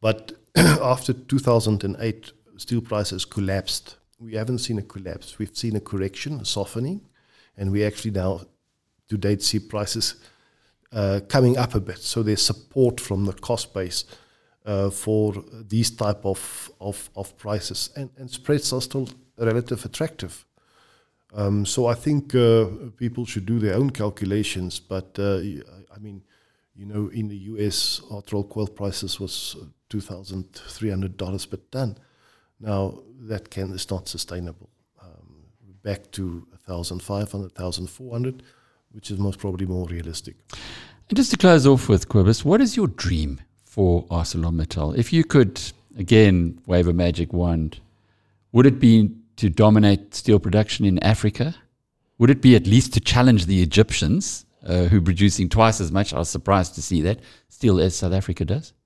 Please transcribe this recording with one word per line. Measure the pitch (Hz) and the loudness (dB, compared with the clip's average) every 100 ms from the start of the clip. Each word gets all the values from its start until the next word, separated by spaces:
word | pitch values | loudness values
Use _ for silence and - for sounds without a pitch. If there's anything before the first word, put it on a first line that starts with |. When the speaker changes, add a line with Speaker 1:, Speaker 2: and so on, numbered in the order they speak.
Speaker 1:
But | 110 107 - - | 0 -2 -6 -20
<clears throat> | _ - | _ 4
after | 170 151 131 127 - | 4 4 2 -2 -2
two | 127 - 139 | -4 -2 -2
thousand | 131 117 110 104 | 2 2 2 -2
and | 98 - | -2 -4
eight, | 113 110 - _ _ - | -6 -6 -12 _ _ -20
steel | - 120 | -6 -6
prices | 117 107 101 92 | -4 -4 -4 -6
collapsed. | - - 95 98 - - - - _ _ | -8 -6 -4 -4 -4 -10 -10 -20 _ _
We | 117 | -12
haven't | 110 110 123 | -8 -4 -6
seen | - 110 | -4 -6
a | |
collapse. | 98 - 92 85 - - | -6 -14 -14 -14 -16 -10
We've | 107 - | -10 -6
seen | 117 107 | -6 -6
a | |
correction, | - 101 95 - - 147 | -6 -6 -6 -8 -10 -10
a | 104 | -6
softening, | - 98 110 127 196 _ _ _ _ _ - | -6 -6 -6 -8 -8 _ _ _ _ _ -8
and | 98 | -4
we | 101 | 0
actually | 107 - 110 | -2 -2 -6
now, | 101 92 87 - _ _ _ _ _ _ | -4 -2 -4 -10 _ _ _ _ _ _
to | 107 | -4
date, | 98 101 | -2 0
see | - 110 | 0 -4
prices, | - 107 104 113 - - _ _ _ _ _ _ _ | -6 -8 -6 -4 -6 -8 _ _ _ _ _ _ _
uh, | 110 101 98 98 | -4 -2 -2 -2
coming | 143 127 127 | 2 2 2
up | 120 107 | -2 -4
a | |
bit. | 95 90 | -6 -10
So | - - | -6 -2
there's | 107 104 | 0 0
support | - 107 _ - 127 120 | 0 -4 _ 2 2 2
from | - 98 101 | -6 -4 -4
the | |
cost | 92 - 120 - 98 | -6 -6 -6 -6 -8
base, | 90 - - - _ _ _ _ - | -6 -8 -10 -16 _ _ _ _ -6
uh, | 101 98 | -2 -2
for | 95 - 110 107 101 - 113 107 | -4 -2 0 0 -4 -12 -20 -6
these | 107 117 | -2 -2
type | - 104 104 98 | -2 -4 -2 -4
of, | 95 - - - _ | -4 -6 -14 -16 _
of, | 98 101 - - | -12 -12 -14 -14
of | 98 _ | -14 _
prices, | 107 107 - 117 - - | -8 -6 -6 -8 -10 -10
and, | 135 _ | -14 _
and | 131 | -16
spreads | - - 147 147 | -14 -2 -2 0
are | 131 | -6
still | 127 139 127 - _ _ | -6 -6 -8 -12 _ _
relative | 117 113 117 117 107 | -2 -2 -4 -8 -8
attractive. | - - - 92 - _ _ _ _ _ _ _ _ _ | -8 -8 -8 -14 -14 _ _ _ _ _ _ _ _ _
Um, | 104 101 104 101 | -4 -2 -2 -2
so | - 120 | -2 0
I | |
think, | 120 - 147 143 | 0 -2 -2 0
uh, | 127 120 113 107 98 123 - | 2 6 6 2 -4 -16 -8
people | 120 120 117 | -8 -6 -8
should | - 92 | -8 -4
do | 117 | -2
their | 107 95 | 0 0
own | 139 | -2
calculations, | - 107 101 98 104 101 - 90 - | -2 -6 -4 -4 -2 -4 -6 -8 -10
but, | _ 95 92 - | _ -10 -10 -6
uh, | 101 98 | -4 -4
y-, | 95 76 - 90 _ 101 | -6 -12 -16 -20 _ -20
I | |
mean, | 104 101 101 _ _ _ _ _ | -20 -20 _ _ _ _ _ _
you | 101 | -12
know, | 104 104 | -8 -6
in | 117 107 | -6 -8
the | 101 | -10
U | 98 110 | -14 -4
S, | 104 101 - - - | -4 -2 -4 -6 -10
hot | 101 - | -16 -8
rolled | 104 101 | -6 -6
coil | - 104 | -6 -6
prices | - 101 98 98 - | -6 -8 -6 -8 -8
was, | 95 - - - | -8 -8 -10 -12
uh, | 73 _ _ | -20 _ _
two | 107 | -10
thousand | - 92 98 95 92 | -8 -14 -10 -10 -10
three | - - - 110 | -14 -20 -8 -6
hundred | 95 95 92 | -4 -6 -8
dollars | 92 98 - | -8 -8 -10
per | - _ | -14 _
ton. | 127 127 98 _ _ _ _ _ _ | -6 -6 -6 _ _ _ _ _ _
Now | 110 101 98 - - 131 | -6 -2 -2 -6 -20 -20
that | 113 107 - | -10 -10 -10
can, | - 95 | -10 -8
is | 95 - | -8 -8
not | 95 - | -8 -8
sustainable. | 85 - 90 87 82 - _ _ _ | -12 -10 -10 -12 -14 -20 _ _ _
Um, | 92 80 80 76 82 _ 101 95 | -20 -20 _ _ _ _ _ _
back | 104 98 _ | -8 -8 _
to | - 95 85 82 | -10 -8 -8 -16
a | - | -20
thousand | - 87 87 90 | -12 -10 -8 -10
five | - 101 104 | -6 -6 -6
hundred, | 101 95 | -8 -12
thousand | - 90 90 90 | -10 -10 -8 -12
four | - 127 | -14 -10
hundred, | 117 127 127 - _ _ _ _ | -6 -6 -8 -18 _ _ _ _
which | 107 - | -20 -12
is | 101 | -4
most | 101 95 | -4 -4
probably | 101 90 95 | -8 -6 -4
more | 92 90 | -4 -6
realistic. | 87 85 82 - - _ - - - - _ _ | -8 -10 -12 -14 -20 _ -20 -18 -20 -20 _ _
Speaker 2:
And | 208 | 0
just | 262 | 0
to | - | 4
close | 185 165 135 | 8 8 8
off | 135 - | 6 6
with, | 104 - | 2 4
Cobus, | 113 92 113 | 4 4 4
what | - 202 | 4 4
is | 262 240 | 4 2
your | 185 | -2
dream | - 90 82 76 67 - _ | -2 -2 -2 -2 -6 -14 _
for | _ - 95 87 - | _ 0 2 2 0
ArcelorMittal? | 85 82 - 82 82 78 - 76 78 | -4 -2 -2 -2 0 -2 -2 -4 -2
If | 117 | 0
you | 165 | 2
could, | 160 147 110 - - - _ - | 4 6 4 2 -12 -14 _ -10
again, | 92 110 107 90 85 - - | 4 8 8 6 2 -4 -2
wave | 90 87 | 2 2
a | |
magic | 85 87 82 85 | 2 0 0 -2
wand, | 87 87 82 78 - _ _ _ _ _ _ _ | 0 0 0 -2 -6 _ _ _ _ _ _ _
would | 117 131 | 6 6
it | 127 | 6
be | 123 113 104 - _ - | 6 6 6 0 _ -2
to | 107 | -2
dominate | 80 107 107 104 98 - - | 4 6 8 6 4 0 -10
steel | - 104 | 2 4
production | - 104 107 - 101 | 4 0 0 0 0
in | 90 | 2
Africa? | 92 110 107 - 135 165 _ _ _ _ _ _ | 2 2 0 -2 -6 -6 _ _ _ _ _ _
Would | 117 | 4
it | 139 | 6
be | 131 117 | 8 8
at | 85 | 8
least | 113 135 | 4 4
to | - | 0
challenge | - 123 127 113 87 | 2 4 6 4 4
the | 95 | 2
Egyptians, | 87 - 113 - 78 117 196 - _ _ - | 4 4 2 2 0 0 -2 -10 _ _ -4
uh, | 90 90 | 0 4
who | 101 | 4
are | |
producing | 85 90 101 - 90 | 4 4 2 2 0
twice | 104 113 113 | 4 4 4
as | 85 | -2
much, | 87 104 | -2 -2
I | 65 | -2
was | 85 | -4
surprised | 92 85 98 87 - | -6 2 2 2 -6
to | |
see | 73 87 | -2 0
that, | 78 110 - - _ | 0 -2 -8 -20 _
steel | _ 120 92 | _ 2 4
as | 85 90 | 2 0
South | 92 | -2
Africa | 95 95 87 76 | -2 -2 -4 -2
does? | 110 156 _ | -4 -6 _